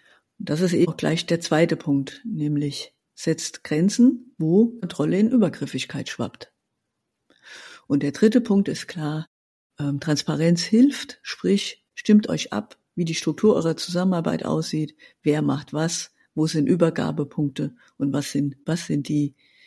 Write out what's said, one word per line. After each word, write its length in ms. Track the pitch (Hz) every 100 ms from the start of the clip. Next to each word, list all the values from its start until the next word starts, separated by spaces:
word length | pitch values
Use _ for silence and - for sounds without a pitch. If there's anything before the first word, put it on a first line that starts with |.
| _ _ _ - -
Das 160 | 151
ist 120 | 180
eben 180 | 175 170
auch 60 | -
gleich 280 | 151 165 -
der 140 | 170
zweite 380 | - 156 165 165
Punkt, 440 | 151 139 135 - 226
nämlich 680 | 156 147 143 147 - - _ _ -
setzt 480 | 165 160 - -
Grenzen, 720 | - 156 196 - 247 247 - -
wo 400 | 160 190 233 -
Kontrolle 380 | 175 - 156 185
in 140 | 220
Übergriffigkeit 800 | 247 180 - 139 135 - 131 123
schwappt. 420 | - 107 - - _ _ _ _ _ _ _ _ _ - - - - -
Und 160 | 143
der 80 | 143
dritte 300 | - 220 233
Punkt 260 | 240 196 196
ist 200 | - -
klar, 400 | 170 151 156 - _ _ _ _ -
ähm, 220 | 143 143
Transparenz 600 | 160 147 - 147 165 170
hilft, 560 | - 226 277 - - -
sprich, 640 | - - 180 202 - - _
stimmt 340 | - - 208 208
euch 240 | 160 -
ab, 260 | 208 - - _ -
wie 100 | 165
die 100 | 156
Struktur 400 | 165 156 214 170
eurer 220 | 165 160
Zusammenarbeit 640 | - 180 185 175 160 -
aussieht, 520 | - 160 160 156 151 - - _
wer 200 | 151 151
macht 300 | 147 135 -
was, 400 | 147 165 - - _ _ 151
wo 120 | 160
sind 200 | 160 143
Übergabepunkte 1080 | 170 165 165 156 151 143 - 143 143 147 - _ -
und 140 | 143
was 200 | 147 -
sind, 260 | 143 143 - -
was 220 | 165 -
sind 200 | 147 139
die 280 | 147 143 - _ _